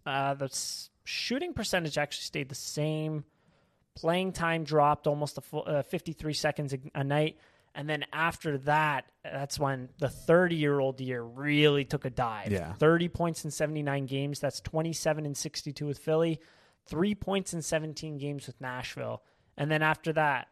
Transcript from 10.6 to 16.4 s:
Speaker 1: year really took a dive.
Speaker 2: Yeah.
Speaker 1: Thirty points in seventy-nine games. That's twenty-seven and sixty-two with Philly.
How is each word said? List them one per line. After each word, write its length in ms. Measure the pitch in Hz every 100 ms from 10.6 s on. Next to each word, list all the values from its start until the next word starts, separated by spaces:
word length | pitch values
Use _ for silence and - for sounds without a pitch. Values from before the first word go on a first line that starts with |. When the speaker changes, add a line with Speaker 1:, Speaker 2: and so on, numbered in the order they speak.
| 147 143 135 131
Speaker 1:
year 220 | 131 123
really 640 | 117 123 147 147 151 143 139
took 200 | 147 135
a 40 |
dive. 420 | 123 120 107 101
Speaker 2:
Yeah. 220 | 98 80
Speaker 1:
Thirty 340 | 101 151 170 175
points 380 | - 170 160 156
in 60 |
seventy-nine 560 | - 151 156 147 139 135
games. 320 | 135 143 143
That's 200 | 139 -
twenty-seven 640 | - 160 165 156 160 151 151
and 100 | 143
sixty-two 480 | 156 - - 135 147
with 140 | 135
Philly. 400 | - 156 165 160